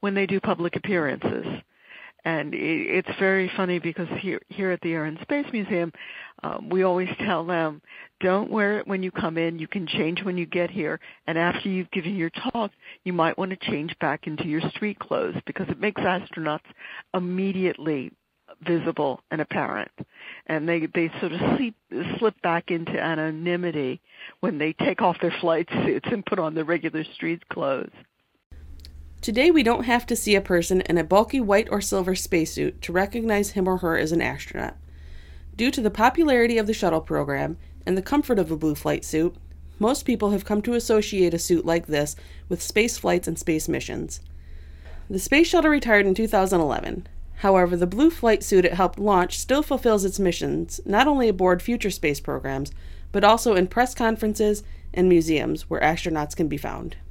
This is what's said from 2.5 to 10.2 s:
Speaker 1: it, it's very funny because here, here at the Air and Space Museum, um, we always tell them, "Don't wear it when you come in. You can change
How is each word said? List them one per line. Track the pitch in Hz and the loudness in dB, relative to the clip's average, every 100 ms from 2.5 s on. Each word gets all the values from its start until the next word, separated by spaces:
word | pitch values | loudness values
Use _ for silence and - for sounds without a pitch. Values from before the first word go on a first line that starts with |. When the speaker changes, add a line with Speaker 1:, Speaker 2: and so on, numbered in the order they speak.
Speaker 1:
it, | - | -4
it's | 151 160 - 185 175 - | -2 -2 0 -2 -2 -2
very | 190 190 185 - | 0 2 -2 -2
funny | 185 180 | -2 -2
because | 170 165 170 - | -4 -6 -8 -6
here, | 196 160 _ | -6 -8 _
here | - 190 | -6 -4
at | 175 | -4
the | 175 | -4
Air | 165 151 | -4 -4
and | 160 | -8
Space | - 285 285 | -6 -4 -4
Museum, | 233 190 196 170 - - - - - | -6 -2 -2 -2 -6 -18 -16 -18 -12
um, | - - - | -10 -8 -4
we | 185 | 0
always | 185 180 185 - | 2 2 -2 -4
tell | 214 175 165 | -2 -2 0
them, | 175 160 151 _ - - _ | -2 -2 -4 _ -20 -20 _
"Don't | 185 185 214 | 0 2 0
wear | 214 202 208 | 0 0 0
it | - | -2
when | 196 | -4
you | 185 | -4
come | - 175 165 | -4 -4 -2
in. | 165 165 | -2 -4
You | 160 | -6
can | 202 165 | -6 -6
change | - 156 175 | -2 -2 -2